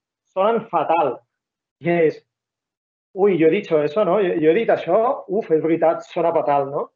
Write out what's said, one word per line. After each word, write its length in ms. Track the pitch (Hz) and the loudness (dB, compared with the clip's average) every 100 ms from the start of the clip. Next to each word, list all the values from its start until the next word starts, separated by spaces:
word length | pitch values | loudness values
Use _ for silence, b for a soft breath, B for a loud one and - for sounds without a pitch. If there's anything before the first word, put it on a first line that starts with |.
| _ _ _ | _ _ _
sonen 320 | 190 202 233 - | -2 0 0 -2
fatal. 460 | 170 147 165 147 - _ _ _ _ _ _ | -4 0 0 0 -4 _ _ _ _ _ _
I 120 | 156 175 160 | -2 0 0
és, 140 | - _ _ _ _ _ _ _ _ _ | -2 _ _ _ _ _ _ _ _ _
"Ui, 260 | 190 202 170 | 0 0 4
jo 60 | 160 | 2
he 60 | 196 | 2
dicho 220 | - 156 | 0 0
eso, 220 | 147 208 | 0 0
no? 140 | 190 202 | 0 0
Jo, 140 | 180 175 | 0 0
jo 100 | 151 | 2
he 60 | 226 | 2
dit 120 | 208 | 2
això, 520 | 160 - 196 233 277 - | 0 0 0 0 -4 -6
uf, 220 | 190 214 | -6 0
és 120 | 156 | 0
veritat, 420 | 156 165 160 170 - | 0 0 0 -2 -6
sona 240 | 180 165 | -4 -2
fatal, 380 | 160 147 143 139 | 0 0 0 -2
no?" 180 | 147 240 | -6 -8